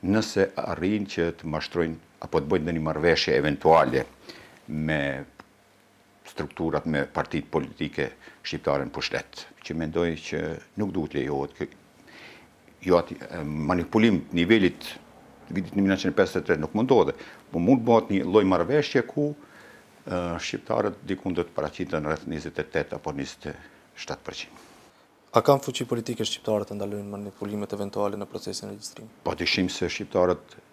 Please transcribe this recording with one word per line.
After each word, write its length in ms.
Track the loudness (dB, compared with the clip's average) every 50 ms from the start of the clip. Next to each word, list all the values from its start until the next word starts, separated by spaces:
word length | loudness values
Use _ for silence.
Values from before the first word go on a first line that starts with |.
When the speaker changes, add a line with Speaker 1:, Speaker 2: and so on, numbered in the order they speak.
| 2
Speaker 1:
nëse 480 | 2 2 2 2 0 2 2 2 2 2 -6
arrin 480 | -4 -4 -4 -2 0 0 0 0 -2 -4
që 220 | -2 -2 -2 -2 -2 -4
të 100 | -8 -6
mashtrojnë 680 | -4 -4 -6 -4 -2 0 0 0 -2 -8 -14 _ _ _ -12
apo 180 | -2 -2 -2
të 100 | 0 2
bëjnë 160 | 0 0 0
ndonjë 160 | 0 -2 -2 -2
marrëveshje 500 | -2 -2 2 4 4 4 4 4 2 2 4
eventuale 640 | 4 2 0 2 6 6 8 8 8 6 2 0 -2 -2 -10 -20 -20 -20 -20 -20 -20 -20 -20 -20 -14 -8
me 340 | -6 -4 -2 -2 0 0 -2 -2 -4 -6 -10 -14 _ _ -20 _ _ _ _ _ _ _ _ _ _ _ _ _ _ _ _ -20 -10
strukturat 540 | -8 -8 -8 -6 -4 -4 0 0 0 0
me 180 | 0 0 0 0
partit 420 | -2 -2 -4 -4 -2 -4 -6 -6 -2
politike 640 | -2 -2 -2 -2 -6 -6 -8 -6 -4 -4 -4 -6 -6 -14 -20 -20 -20 -14 _
shqiptare 440 | -8 -8 -4 0 0 0 0 0
në 80 | -4 -6
pushtet, 520 | -6 -6 -4 -4 -6 -6 -8 -16 -18 -18 -18 -20 _ -12
që 140 | -8 -6 -4
mendoj 320 | -4 -2 0 0 0 0 -2 -4 -8 -8
që 140 | -6 -4 -4 -4 -6 -8 -12 -14 _ -6
nuk 120 | -6 -4 -2
duhet 220 | -4 -4 -2 -2 -4
lejohet 380 | -2 -2 -2 -4 -4 -6 -6 -8
kë-, 120 | -10 -10 -10 -20 -20 _ _ _ -20 -20 -20 -20 -20 -20 -20 -20 -20 -20 _ _ _ -20 _ _ 2
jo 160 | 4 4 4
ati-, 200 | 4 2 -8 -12
e, 240 | -12 -12 -10 -8 -6
manipulim 800 | -6 -4 -4 -2 0 0 0 0 2 2 4 6 6 4 4 0 -2 0
nivelit 460 | 0 4 6 6 6 6 2 0 -2 -14 -14 -14 -16 -18 -20 -20 -20 -20 -20 -20 -20 -14
të 100 | -6 -6
vitit 200 | -4 -4 -2 0
një 80 | 2 2
mijë 80 | 2 2
nëntëqind 200 | 2 0 -2 2
e 60 | 2
pesëdhjetë 260 | 2 2 2 -4 0
e 40 | 0
tre 80 | 0 0
nuk 140 | 0 -4 -2 -2
mundohet, 400 | 2 4 6 6 6 4 0 -6 -10 -18 -18 -20 -20 -8 -4
po 100 | 0 4
mund 220 | 4 4 4 6
bëhet 260 | 6 4 4 4 4 -2
një 140 | 0 0
lloj 180 | 4 6 6 6 6
marrëveshje 540 | 4 4 2 2 2 2 0 2 2 0 0 2
ku, 200 | -2 -2 -2 -2 -2
e, 880 | -6 -16 -20 -20 -20 -20 -20 -20 -20 -20 -20 -20 -18 -8 -4 -4 -2 -2 -2 -4 -4 -6
shqiptarët 560 | -6 -6 -6 -4 -2 0 0 0 0 -2 -4 -6 -6
dikun 280 | -6 -4 -4 -4 -2 -2
do 80 | -2
të 80 | -2 -2
paraqiten 520 | -4 -4 -4 -4 -6 -6 -4 -2 -2 -2 -2
rreth 180 | -4 -4 -4 -8
njëzet 320 | -8 -8 -8 -8 -6 -6 -8
e 40 | -4 -2
tetë 220 | -4 -2 -2 -6 -8
apo 160 | -6 -6 -6
njëzet 360 | -6 -8 -8 -10 -12 -12 -12 -12
e 40 | -12 -16 -20 -20 -20 _ _ _ -16 -10
shtatë 220 | -10 -10 -10 -10 -12
përqind. 400 | -12 -12 -14 -14 -16 -20 -20 -20 -20 -20 -20 -20 _ _ _ _ _ _ _ _ 2
Speaker 2:
A 80 | 4
kanë 240 | 6 6 6 6 4
fuqi 220 | -4 -6 -6 -4 -4
politike 380 | -4 -4 -4 -6 -4 -4 -4 -4
shqiptarët 440 | -4 -6 -2 0 0 0 0 -2 -6
të 60 | -8
ndalojnë 300 | -6 -6 -6 -8 -8 -8 -8
manipulimet 600 | -8 -10 -10 -10 -8 -8 -6 -6 -6 -6 -6 -6
eventuale 420 | -6 -6 -6 -4 -2 -2 -2 -2 -4
në 80 | -10 -10
procesin 400 | -10 -12 -10 -10 -10 -10 -10 -10
e 60 | -12
regjistrimit? 480 | -12 -14 -16 -16 -16 -20 -20 -20 -8 -6
Speaker 1:
Padyshim 460 | -6 -4 -2 -2 0 2 2 0 0 0
se 160 | -2 -4 -4
shqiptarët 680 | -4 -6 -8 -2 2 4 4 4 4 0 -2 -20 -20 -20 -20 _